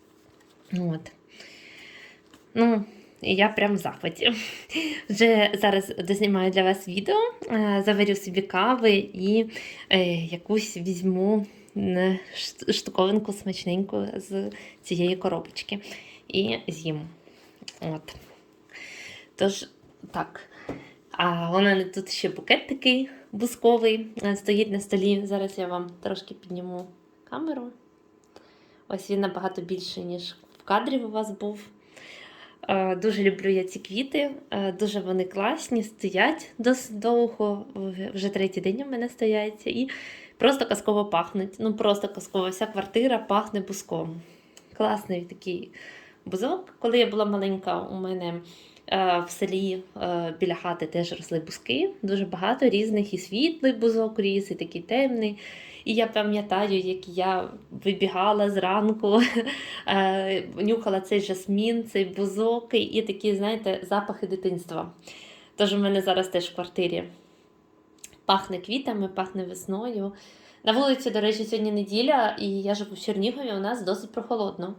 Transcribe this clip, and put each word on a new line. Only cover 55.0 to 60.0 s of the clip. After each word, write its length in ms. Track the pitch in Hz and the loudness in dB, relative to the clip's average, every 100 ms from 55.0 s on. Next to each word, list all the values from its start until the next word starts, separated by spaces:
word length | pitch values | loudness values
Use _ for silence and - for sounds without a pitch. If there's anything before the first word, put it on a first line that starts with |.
| 277 240 214 208 - - - - - | 2 2 -2 -4 -12 -16 -18 -10 -2
І 80 | |
я 140 | 220 220 | 2 2
пам'ятаю, 720 | 220 208 208 208 190 208 190 | 2 2 0 0 0 2 2
як 280 | 185 185 - | 0 -4 -6
я 420 | 175 185 185 180 - - | -2 0 0 -2 -10 -16
вибігала 800 | - 190 185 185 175 196 208 202 | -6 -2 0 0 2 4 4 4
зранку, 720 | 196 180 196 214 220 208 208 247 233 226 | 2 2 4 2 2 4 6 6 2 -2
<laughs> 340 | - - - - | -4 -8 -8 -2
е, 560 | 196 | 2